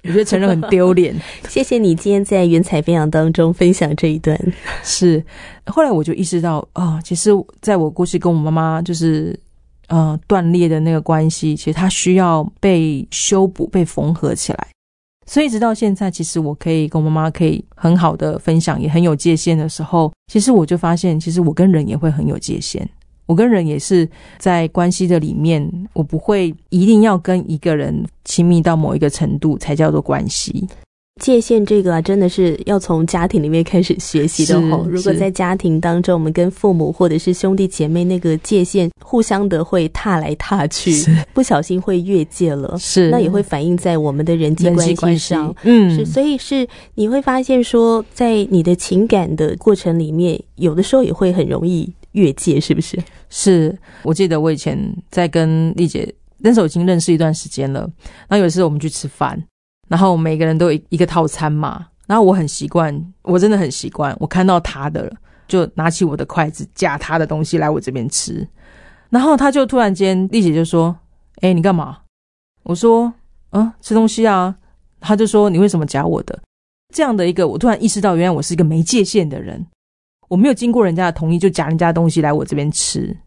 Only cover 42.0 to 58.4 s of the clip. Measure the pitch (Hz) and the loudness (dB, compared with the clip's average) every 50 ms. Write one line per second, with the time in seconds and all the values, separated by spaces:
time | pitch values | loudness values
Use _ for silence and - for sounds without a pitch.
42 | 170 190 202 175 151 - - - 180 165 143 139 135 - - 180 - - - 190 | 0 0 0 0 0 -2 -4 -2 -2 -2 -2 -4 -6 -6 -8 -8 -8 0 2 4
43 | 175 160 - 240 202 - 185 202 202 - - 143 147 170 175 175 - 185 170 160 | 4 4 4 2 2 0 0 -2 -2 -2 -4 -4 -2 -2 -2 -2 0 -2 -2 0
44 | 151 147 139 147 156 165 170 165 160 151 156 165 175 175 170 170 165 170 175 - | -2 -2 -2 -2 -2 -2 0 0 0 0 0 2 2 2 2 2 2 0 0 0
45 | - 170 170 160 - - 180 160 151 165 170 - - 226 240 226 202 180 165 151 | 2 2 2 0 0 -2 -4 -2 -2 -4 -8 -2 2 6 6 6 6 6 2 0
46 | 147 156 156 262 277 302 285 254 - - 277 269 247 - - - - - - - | -2 -2 0 0 0 0 -2 -4 -4 -4 -2 -2 -2 -4 -8 -20 -20 -14 -4 -4
47 | 208 214 247 277 269 277 254 262 262 - 262 254 240 - - 233 233 233 226 226 | -2 0 0 0 0 0 -2 -2 0 2 2 2 2 2 2 4 4 4 2 0
48 | 214 - - - 247 233 226 214 202 - 190 175 160 175 180 175 - - 185 185 | -2 -8 -4 -2 0 2 2 0 0 2 2 2 2 2 0 0 -2 -2 0 0
49 | 214 226 226 196 170 147 151 156 156 151 170 170 - 220 202 - - 180 165 165 | 2 4 2 0 2 -2 -2 -2 -2 -2 -2 0 2 2 2 2 0 -2 -2 0
50 | 160 151 156 160 180 175 160 - - _ _ - 180 170 151 175 196 - - 262 | -2 -2 -2 0 0 0 0 -4 -8 _ _ -2 -2 0 0 0 0 2 2 2
51 | 254 - 165 - 202 180 180 185 - - 139 - 165 175 180 165 - 175 - - | 2 0 0 0 0 0 2 0 -2 -2 -2 -2 -2 -2 -2 -2 -4 -6 -12 -18
52 | - _ - 208 190 143 135 - - 175 143 139 - - 156 160 165 - - 180 | -20 _ 0 0 2 2 0 -2 -2 0 0 0 0 0 -2 -2 -2 -6 -8 -10
53 | 170 - - - - _ - - - 202 185 170 156 156 - - - - - - | -10 -10 -16 -20 -20 _ -10 -2 2 2 4 4 2 0 -4 -8 -16 -20 -20 -8
54 | - 156 160 156 196 175 165 151 156 160 156 147 - - 139 139 135 - - 175 | -4 -4 0 0 0 0 0 0 0 0 -2 -2 -4 -6 -4 -4 -6 -6 -8 -10
55 | _ _ - 185 175 165 - 175 160 160 160 160 160 165 - - 175 151 - - | _ _ -2 -2 -2 0 0 0 2 2 2 2 0 0 0 0 -2 -2 -2 -6
56 | - - - _ _ _ _ _ 190 220 247 220 180 156 - 170 175 190 180 165 | -8 -8 -10 _ _ _ _ _ 2 4 4 4 2 2 0 0 0 2 2 2
57 | - - 170 156 165 156 156 - - - - - 139 135 135 131 107 - - _ | 2 0 2 2 2 0 0 -4 -8 -12 -8 -6 -6 -4 -4 -6 -8 -10 -12 _
58 | _ - - - - - 196 208 | _ -20 -20 -20 -6 -2 0 2